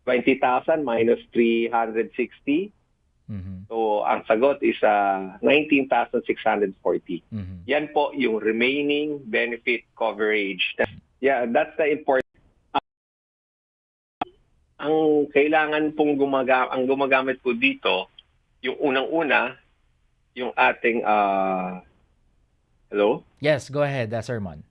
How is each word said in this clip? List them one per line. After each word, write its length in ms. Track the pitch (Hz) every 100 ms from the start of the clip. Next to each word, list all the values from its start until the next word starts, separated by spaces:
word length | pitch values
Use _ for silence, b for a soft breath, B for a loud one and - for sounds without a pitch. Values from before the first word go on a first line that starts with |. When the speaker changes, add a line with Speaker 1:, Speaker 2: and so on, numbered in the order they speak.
Speaker 1:
twenty 400 | - 123 127 131
thousand 400 | 131 127 - 160
minus 400 | 139 117 117 113 -
three 400 | 113 117 117 117
hundred 400 | 120 113 110 107 -
sixty. 560 | 117 - - 147 208 _ _ _ _ _ -
Speaker 2:
Mhm. 400 | 101 90 92 101
Speaker 1:
So, 320 | 113 110 107 -
ang 160 | 107 -
sagot 400 | 110 135 139 117
is, 160 | -
ah, 560 | 110 104 101 95 95 95 123
nineteen 400 | 147 151 143 131
thousand 400 | 120 117 120 -
six 160 | 107
hundred 320 | 110 104 101 95
forty. 400 | - 87 - 85 _
Speaker 2:
Mhm. 320 | 110 92 92 95
Speaker 1:
Yan 240 | 147 151
po 160 | 156 143 143
yung 240 | 120 110
remaining 800 | 104 110 123 143 143 147 151 147
benefit 640 | 127 117 117 117 - 117 _
coverage. 720 | - 113 101 107 107 98 90 - -
That, 80 | 113 92 _ _
yeah, 240 | 131 131 120
that's 320 | 127 156 -
the 160 | 151
important. 320 | 147 - 131 - _ _ _ _ - _ _ _ _ _ _ _ _ _ _ _ _ _ _ 370 _ _ _ _ _
Ang 480 | 143 156 156 151 147
kailangan 640 | 139 147 156 151 151 156
pong 240 | 151 151 139
gumaga-, 560 | 139 135 127 131 127
ang 160 | 131 127
gumagamit 480 | 135 135 135 135 131 127
po 80 |
dito, 560 | 117 135 135 - 92 95 - _ _ _ _ 127
yung 160 | -
unang-una, 800 | 143 131 127 160 151 113 120 131 _ _ _ _ _ _ _
yung 240 | 123 123 -
ating, 480 | 127 123 120 117 -
ah, 800 | 107 101 98 95 92 92 92 - _ _ _ _ _ _ _ _ _ _
hello? 320 | 104 104 151 _ _
Speaker 2:
Yes, 320 | 143 143 -
go 160 | 139 143
ahead, 240 | 139 110
uh, 160 | 117 107
Sermon. 400 | 117 95 78 -